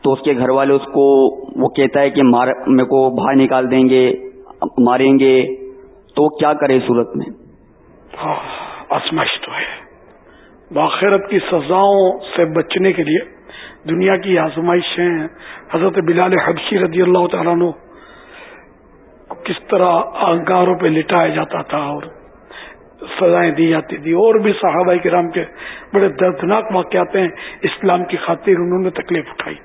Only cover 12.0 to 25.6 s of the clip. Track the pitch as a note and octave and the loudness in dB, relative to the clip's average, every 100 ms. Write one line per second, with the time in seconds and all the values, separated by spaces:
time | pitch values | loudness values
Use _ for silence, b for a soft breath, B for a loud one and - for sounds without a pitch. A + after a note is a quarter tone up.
12 | F#3 - - - E3 D#3+ D#3 G3 F#3+ F3+ | 2 0 -6 -2 0 0 -2 0 0 0
13 | D3+ E3+ - - B B B B D#3 E3 | 0 -2 -4 -20 B B B B -6 0
14 | F#3+ F#3+ F#3+ F3 D#3 D#3 F3 F3 E3 - | 0 0 0 0 0 -2 0 0 -2 -2
15 | F3 E3 D#3 B B B B E3+ F#3 F#3 | -2 -2 -6 B B B B -2 0 0
16 | E3+ E3+ F3+ F#3 D#3+ E3 - G3+ F#3 E3 | 0 2 2 2 0 -4 -2 -2 0 2
17 | F3+ F#3 F3 F3 E3+ E3+ F3 D3+ - B | 4 4 2 0 0 0 0 -4 -18 B
18 | B B B B B B B _ _ - | B B B B B B B _ _ -20
19 | - - - - - F3 - G3 F3+ E3+ | -20 -20 -20 -12 -8 -10 -2 2 2 2
20 | - - E3+ E3+ E3 F#3 F3+ F3+ E3+ D#3 | -2 -2 0 0 2 2 2 2 0 0
21 | D#3 F3 D#3+ D#3 D#3 - - D3 C#3+ C#3+ | 0 0 0 -2 -6 -8 -6 -6 -6 -8
22 | D#3+ - - - B B B B - _ | -12 -20 -20 -20 B B B B -20 _
23 | - - F#3 F3 E3+ D3 E3 D#3+ D3+ - | -14 0 2 4 2 0 0 0 -4 -10
24 | D3+ E3+ A3 A3 G3+ G3 F#3+ D#3 F3+ F3 | -2 2 4 4 2 0 0 2 2 2
25 | F3 F3 E3+ E3+ - B | 2 0 0 -4 -8 B